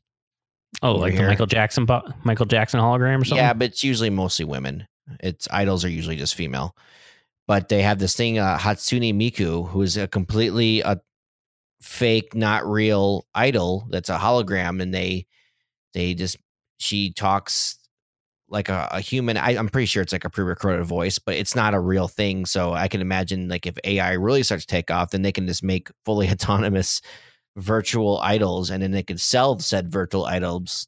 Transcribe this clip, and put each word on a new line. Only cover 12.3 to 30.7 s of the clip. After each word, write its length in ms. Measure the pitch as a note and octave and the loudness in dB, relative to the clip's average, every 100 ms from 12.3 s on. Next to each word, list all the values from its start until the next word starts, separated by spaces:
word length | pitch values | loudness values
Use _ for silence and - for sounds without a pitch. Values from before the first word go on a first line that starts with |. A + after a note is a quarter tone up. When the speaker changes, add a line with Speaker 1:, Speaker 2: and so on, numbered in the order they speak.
| A2+ | 0
Speaker 2:
not 300 | G#2+ G#2+ C2+ | 2 2 0
real 560 | G#2+ G#2+ G2+ G2 G2 - | 2 4 4 4 2 -2
idol 540 | G#2 B2+ A#2 F2+ F#2+ A2+ | 0 2 2 0 -2 -4
that's 200 | F2+ - | -6 -4
a 80 | E2+ | -2
hologram, 640 | G#2 B2 F#2+ G2 F2 F#2 | 2 2 2 -2 -2 -4
and 120 | F#2 | -4
they, 340 | F#2 F#2 F#2 - _ _ _ _ _ _ | -4 -4 -4 -8 _ _ _ _ _ _
they 200 | - F2+ | -4 -2
just, 220 | F2 F#2 - _ _ _ _ | -2 -6 -8 _ _ _ _
she 340 | - G2+ G2 | -4 -2 -4
talks 640 | - G2 G2 - - - - _ _ _ _ _ _ _ | -2 0 0 0 -4 -4 -8 _ _ _ _ _ _ _
like 200 | G#2 F#2+ | -6 -2
a, 200 | F#2 - | -2 -2
a 80 | F#2 | -6
human. 380 | - C3 A#2+ A2 | -4 -2 0 0
I, 140 | A#2+ | 0
I'm 180 | A#2+ G#2+ | 0 0
pretty 160 | C3 A2 | 0 0
sure 160 | G2+ | 0
it's, 80 | F2+ | -2
like, 100 | F2+ F2 | -4 -4
a 40 | |
pre-recorded 540 | - F2+ F2 G2 F2 E2+ | -4 -2 -2 0 0 -2
voice, 340 | E2+ F2+ - | -2 -2 -2
but 160 | - D#2+ | -4 -4
it's 200 | G2 B2 | -2 0
not 180 | G#2+ | 2
a 60 | G2 | 2
real 280 | F2+ F#2+ F2+ | 2 2 0
thing. 380 | - G2+ F#2+ F2+ | -2 -2 -2 -2
So 280 | F#2+ F2 | -2 0
I 140 | E2 F#2 | 0 -2
can 140 | F#2+ | -2
imagine, 460 | F#2 F#2 F2+ F#2+ F2+ | -2 -2 -2 -4 -4
like, 160 | F2+ F2+ | -6 -6
if 120 | - | -6
A 160 | - G2 | -2 0
I 140 | F#2 | 2
really 300 | F#2 G#2 C#3 | 2 2 2
starts 220 | B2 F#2 - | 2 -2 -2
to 20 | |
take 220 | F2 - | -2 0
off, 200 | F2 F2 | -2 0
then 100 | G2 | 0
they 100 | G2 | 0
can 160 | F#2+ F2+ | 0 -4
just 160 | F2 | -2
make 260 | F#2+ F#2 - - - | 0 -2 -4 -8 -2
fully 220 | G#2 F#2 | 2 2
<laughs> 40 | |
autonomous 680 | F#2 - G2+ G#2 F#2+ - - - - - _ _ G2+ | 2 2 2 2 0 0 -4 -8 -20 -20 _ _ -10
virtual 640 | F#2+ A2 - A#2+ G#2 G2+ | 0 0 0 0 0 0
idols, 500 | G2 G#2+ G2 F2+ F2+ | 0 2 2 0 -2
and 100 | F#2+ | -2
then 100 | F#2+ | 0
they 120 | F#2+ | -2
can 140 | F2+ E2+ | -2 -4
sell 400 | - B2 C#3 G#2+ | 0 2 2 2
said 320 | - G2 F2 | -2 -2 -2
virtual 340 | F#2+ F2 G2 C2 | -4 -2 -2 -2
idols 600 | F2+ F2 F2 F2+ | -2 -2 -4 -6